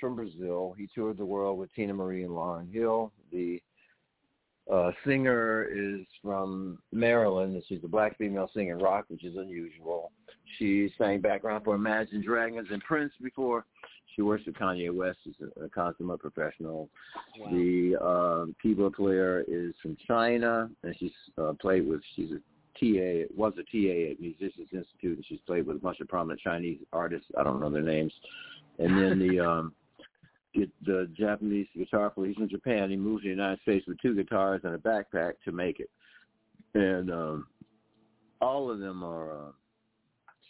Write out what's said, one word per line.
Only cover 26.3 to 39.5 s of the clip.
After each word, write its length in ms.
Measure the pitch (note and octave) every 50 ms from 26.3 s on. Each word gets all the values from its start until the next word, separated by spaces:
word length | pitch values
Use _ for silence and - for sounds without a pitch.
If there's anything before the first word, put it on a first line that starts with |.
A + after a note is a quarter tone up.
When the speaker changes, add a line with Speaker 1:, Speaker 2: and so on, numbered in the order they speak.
| D2 -
Speaker 1:
Chinese 380 | - F#2+ E2+ E2+ F2 E2+ D#2+ - - -
artists. 360 | - E2 F2 E2+ E2+ - - - - -
I 40 | C#2+
don't 180 | C#2+ B1+ C2+
know 80 | D2+ D2
their 120 | D2 D2+
names. 300 | D#2 D#2+ D#2 D#2 D#2 D#2+ - - - - - - - - - - - _ _ -
And 180 | E2 F2 F#2+
then 220 | G2 F#2+ F#2+ F#2 F#2+
the, 200 | F#2 F2+ F#2 F2
Speaker 2:
<laughs> 80 | F2
Speaker 1:
um, 260 | E2+ E2+ E2 E2 D#2+ - _ _ _ _ - - - _ _ _ - _ _ _ _ -
get 160 | G#2+ G2 - - - -
the 240 | G2 F#2+ F#2 F#2 E2+ D#2+
Japanese 500 | G2 G#2+ G#2 G#2 G#2 G#2+ G#2 G2+ G2+ F#2+ - -
guitar 340 | E2 F#2 - - G#2+ G#2 G#2
player, 180 | - G2 F#2+
he's 100 | G2+ G2
from 120 | G#2+ A2 F#2+
Japan. 400 | G2 G#2 - B2+ A#2 G#2 G2 G2
He 60 | G2
moved 280 | G2 G2 G#2+ A2 G#2 G2+
to 60 | G2
the 60 | F#2
United 260 | F#2+ G2+ G2 F#2+ -
States 240 | - A2+ G#2 F#2+ -
with 120 | F2+ F2+ -
two 160 | - B2+ A2+
guitars 460 | G2 F2+ - A2+ F#2+ G2 G2 G2 F#2 -
and 120 | F2+ E2+
a 20 |
backpack 560 | E2 - A2 A2 G#2 G2+ _ - F2+ E2 F2 - - -
to 60 | G2
make 280 | E2+ F2 F2+ F2+ - -
it. 100 | - - _ _ _ - - - _ _ _ _ _ _ _ _ - _ -
And, 380 | G#2+ G2 F#2+ F#2+ F2+ F#2 F#2
um, 360 | E2+ E2+ D#2+ D#2 D#2 D2+ - - _ - - _ _ _ _ _ _ _ _ _ _ _ _ _ _ -
all 280 | A#2+ B2+ C3+ C#3+ C3+ B2
of 100 | A2 G2+
them 240 | G2 F#2+ F#2 F2+ F2+
are, 280 | E2+ E2+ E2 D#2+ D#2
uh, 200 | D#2 D2 D2 D2